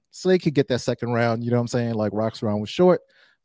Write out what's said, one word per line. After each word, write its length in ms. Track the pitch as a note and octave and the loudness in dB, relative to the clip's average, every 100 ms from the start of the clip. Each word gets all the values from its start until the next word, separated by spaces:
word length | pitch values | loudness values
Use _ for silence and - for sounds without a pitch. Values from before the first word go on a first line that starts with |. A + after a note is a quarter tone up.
| _ | _
Slade 300 | - F#3 F#3 | -6 2 2
could 120 | E3+ C#3+ | 2 2
get 120 | C3+ | 2
that 120 | A#2+ | 0
second 320 | - A#2+ A#2 | -2 -4 -2
round, 300 | A#2+ A#2+ A2+ A#2+ | 0 2 0 0
you 60 | |
know 40 | A#2+ | 0
what 40 | |
I'm 60 | A#2+ | 0
saying? 240 | B2 A#2 | -2 -2
Like, 180 | A2+ G#2+ | -2 -2
Rock's 300 | G2+ A2 - | -2 -4 -4
round 160 | A2+ G#2 | -4 -4
was 100 | G#2 | -4
short, 300 | - F3+ F3 _ _ _ _ | 2 2 2 _ _ _ _